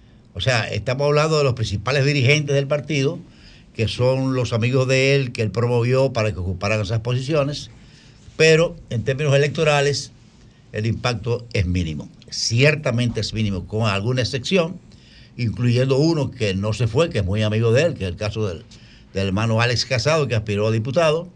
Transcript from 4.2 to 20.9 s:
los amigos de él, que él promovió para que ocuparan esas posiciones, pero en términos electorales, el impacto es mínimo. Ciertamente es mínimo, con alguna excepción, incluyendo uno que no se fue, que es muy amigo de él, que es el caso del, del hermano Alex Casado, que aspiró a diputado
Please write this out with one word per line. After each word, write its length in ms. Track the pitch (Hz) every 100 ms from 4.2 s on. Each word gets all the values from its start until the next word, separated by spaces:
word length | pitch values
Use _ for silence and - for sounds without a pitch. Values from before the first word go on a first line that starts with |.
| 131 131
los 180 | 113
amigos 340 | 117 120 131 131
de 280 | 131 135 139
él, 160 | 127
que 100 | 117
él 100 | 110
promovió 640 | 117 120 123 120 127 135
para 180 | 120 107
que 80 | 85
ocuparan 420 | 90 90 101 110
esas 180 | 98 117
posiciones, 720 | 117 123 135 156 139 143 - - - - - - - -
pero 380 | 160 160 170 - -
en 140 | 117
términos 320 | 113 131 151 139
electorales, 760 | 151 160 151 143 143 139 - - - - - - -
el 140 | 107 113
impacto 600 | 92 123 120 117 120 -
es 120 | - 90
mínimo. 440 | 92 80 73 - - -
Ciertamente 920 | - - 117 143 151 139 117 120 110
es 140 | 104
mínimo, 340 | 110 107 92 90
con 200 | 107 113
alguna 340 | 98 113 127
excepción, 560 | 110 131 120 185 165 - - - - - - -
incluyendo 600 | 117 87 120 120 135 131
uno 320 | 160 160 120
que 220 | - 107 95
no 180 | 104
se 140 | 110 -
fue, 220 | 135 170
que 100 | 113
es 60 | 87
muy 160 | 104
amigo 300 | 107 110 117
de 120 | 123
él, 100 | 170 -
que 80 | 95
es 40 |
el 60 | 87
caso 320 | 104 110 104
del, 160 | 80 - - - - -
del 140 | 92 98
hermano 340 | 92 113 113
Alex 240 | 120 120 -
Casado, 420 | 127 143 160 143
que 80 | 110
aspiró 320 | 107 101 110
a 40 |
diputado 560 | 110 120